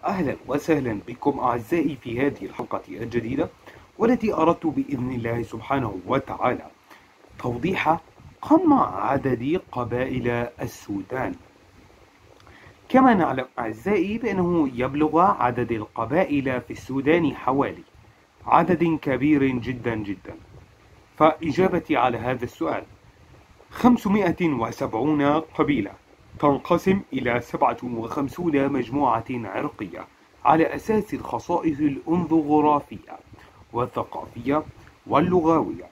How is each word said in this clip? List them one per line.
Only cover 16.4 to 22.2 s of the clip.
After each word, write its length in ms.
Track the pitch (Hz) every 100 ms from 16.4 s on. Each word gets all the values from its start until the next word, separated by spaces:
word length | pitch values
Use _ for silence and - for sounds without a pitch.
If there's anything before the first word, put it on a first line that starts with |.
| 131 127
في 100 | -
السودان 640 | 135 - 131 135 170 156 123
حوالي 480 | - 135 120 85 - - - _ _ _ -
عدد 520 | 131 170 170 170 156
كبير 420 | - 127 143 147
جدًا 500 | 135 127 117 123 117
جدًا. 400 | 113 101 95 - - - - - _ - - _ -
فإجابتي 800 | 156 156 165 131 185 175 - 139
على 220 | 123
هذا 260 | 120